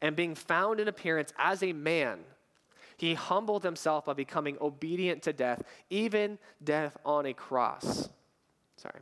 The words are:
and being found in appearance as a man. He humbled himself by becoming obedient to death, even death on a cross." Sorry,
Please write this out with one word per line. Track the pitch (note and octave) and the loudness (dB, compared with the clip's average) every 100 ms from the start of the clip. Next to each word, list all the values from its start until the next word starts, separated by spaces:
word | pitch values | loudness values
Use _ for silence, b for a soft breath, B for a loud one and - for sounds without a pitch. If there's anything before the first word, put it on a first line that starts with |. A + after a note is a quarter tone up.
and | D3+ D#3 | -2 0
being | E3+ D#3 | -2 -4
found | - E3+ G#3 A3 | 0 2 4 2
in | G#3+ | -2
appearance | G#3 E3+ D#3+ C#3+ - | -2 0 2 0 0
as | D#3+ F#3+ | 2 2
a | F#3 | 0
man. | D#3 D#3 E3 C3 F2+ D2 - _ _ _ B B B | 0 2 2 2 -2 -12 -20 _ _ _ B B B
He | E3 | -2
humbled | D#3+ - F#3+ G#3+ G3+ | -2 2 0 2 0
himself | F#3 E3 D#3+ D3+ D3+ | -2 -2 0 0 0
by | |
becoming | C#3 C3 D#3+ C#3+ C#3+ | -4 -2 -2 -2 -2
obedient | D3 C#3 D#3+ F3 F3+ D3+ | -2 -2 -4 0 0 0
to | E3 | -2
death, | C#3+ B2 A#2+ - B - | 0 0 0 -6 B -4
even | G3 A3+ G#3 G#3 G#3 B B | 0 2 2 0 -4 B B
death | D3 D3+ D3 - C#3+ | 0 0 0 -4 0
on | D3 C#3 | 2 0
a | |
cross." | - - B2+ A2+ - - - - - _ _ _ _ _ - | -6 -2 2 2 0 -4 -4 -6 -10 _ _ _ _ _ -16
Sorry, | - - | -16 -14